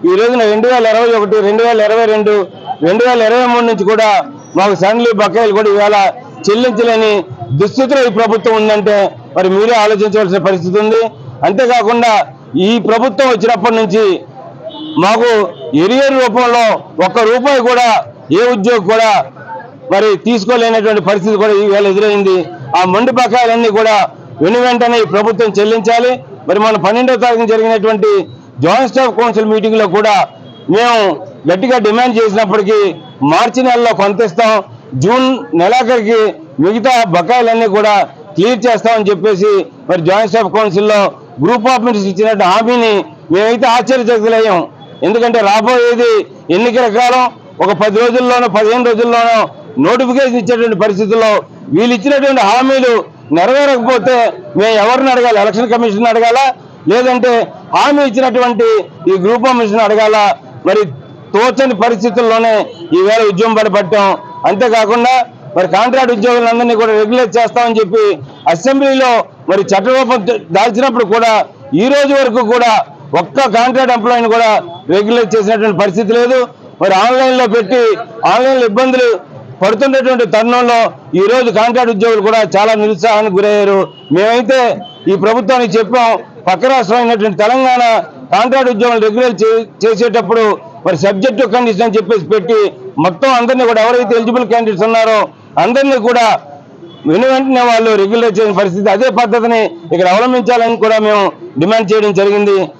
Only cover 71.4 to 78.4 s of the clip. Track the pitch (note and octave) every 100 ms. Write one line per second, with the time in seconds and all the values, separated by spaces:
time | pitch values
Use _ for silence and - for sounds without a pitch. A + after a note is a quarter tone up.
71.4 | - - - D3 B3 C#4+ C#4 C#4 C4 A3+
72.4 | G#3+ A#3+ A#3+ G#3+ - - - D#3+ F3 C4+
73.4 | C4 G#3+ B3 B3+ B3+ A#3+ A3 A#3+ A#3 A3+
74.4 | A3+ G3+ E3+ - C3 F#3 G#3 A#3+ G#3+ A3
75.4 | G3+ A3 G#3+ F3+ G3+ F3+ G#3 A#3 A#3+ C4
76.4 | B3 - - - F#3+ F#3+ A#3 B3+ C4 B3+
77.4 | A#3+ A#3 G3 B3 A3+ G3 - - D#3+ G#3